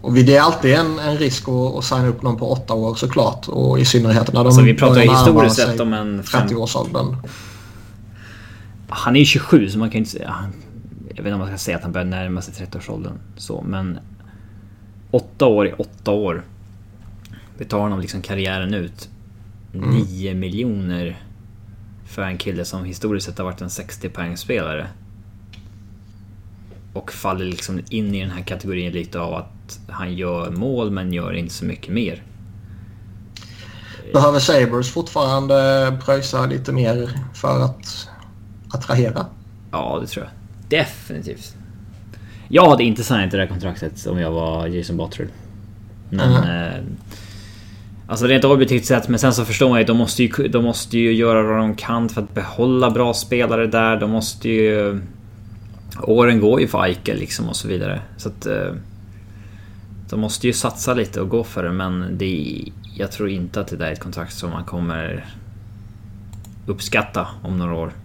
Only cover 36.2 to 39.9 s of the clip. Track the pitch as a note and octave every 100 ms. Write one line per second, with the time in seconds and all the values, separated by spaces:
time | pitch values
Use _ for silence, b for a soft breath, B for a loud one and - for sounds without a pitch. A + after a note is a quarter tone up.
36.2 | C3+ C3 C3 C3+ C3 C3 A#2 A#2+ A#2+ B2+
37.2 | - - C3+ C3 B2+ - - - - B
38.2 | B - - - - C3 - B2+ A#2 -
39.2 | - - - - - E2 A#1+